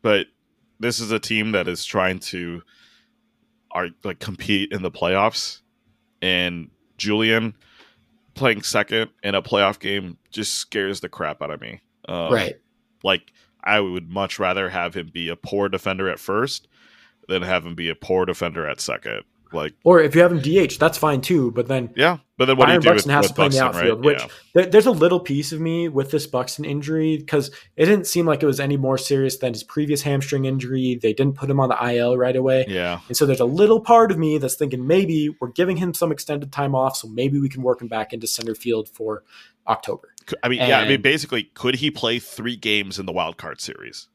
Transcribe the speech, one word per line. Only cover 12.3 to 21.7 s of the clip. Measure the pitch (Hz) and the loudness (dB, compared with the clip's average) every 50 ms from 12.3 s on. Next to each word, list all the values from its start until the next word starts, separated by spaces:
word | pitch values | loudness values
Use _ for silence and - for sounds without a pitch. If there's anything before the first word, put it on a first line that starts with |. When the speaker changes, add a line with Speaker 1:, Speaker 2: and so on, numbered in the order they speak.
Speaker 2:
Right. | 123 110 95 - - _ _ _ _ _ _ _ _ _ | 0 0 0 -2 -6 _ _ _ _ _ _ _ _ _
Speaker 1:
Like, | - 98 95 90 _ _ _ _ _ _ _ _ - - | 0 0 0 0 _ _ _ _ _ _ _ _ -2 0
I | 104 107 | 0 2
would | 101 95 90 90 85 82 | 0 0 -4 -6 -8 -8
much | 87 98 98 92 - - | -4 -4 -4 -4 -2 -2
rather | 101 90 92 98 95 90 | -2 0 0 0 -2 -4
have | 90 90 87 85 85 | -4 -4 -4 -4 -6
him | 98 85 82 | -8 -12 -10
be | _ 85 85 82 | _ -8 -8 -8
a | 85 | -8
poor | - - - - 101 101 98 | -10 -10 -6 -2 -2 -2 -2
defender | 95 92 - 98 95 92 95 95 | -2 -4 -4 -4 -4 -2 -2 -4
at | 78 - | -4 -6
first | - - 95 107 123 139 - - _ _ _ _ _ _ _ _ _ _ _ _ _ | -6 -4 -2 -2 -2 -2 -6 -10 _ _ _ _ _ _ _ _ _ _ _ _ _
than | - 95 92 | -4 -4 -4
have | 87 92 92 90 80 | 0 0 -2 -2 -2
him | 87 85 | -6 -10
be | 82 85 82 | -6 -6 -6
a | 80 | -6
poor | _ - - 92 92 90 | _ -4 -2 0 0 0
defender | 87 87 - - 87 73 85 78 | 0 -2 -4 -4 -6 -4 -6 -6
at | 73 67 - | -6 -6 -6
second. | - - 62 - - 57 55 50 - _ _ _ _ _ | -6 -6 -6 -8 -8 -8 -10 -10 -12 _ _ _ _ _
Like, | - 82 76 78 - _ | -8 -6 -6 -6 -8 _
Speaker 2:
Or | _ 165 175 165 | _ 8 8 8
if | 156 147 139 | 6 6 6
you | 160 | 6
have | 175 175 | 6 6
him | 175 156 | 6 2
D | 131 147 165 196 | 0 2 4 4
H, | 175 135 - - | 4 2 0 0
that's | 151 160 156 - | 0 0 2 2
fine | - 156 143 131 | 0 0 0 0
too. | 131 - 185 156 131 120 | 0 2 2 2 2 0
But | 110 120 117 | 0 -2 -2
then | 117 | 0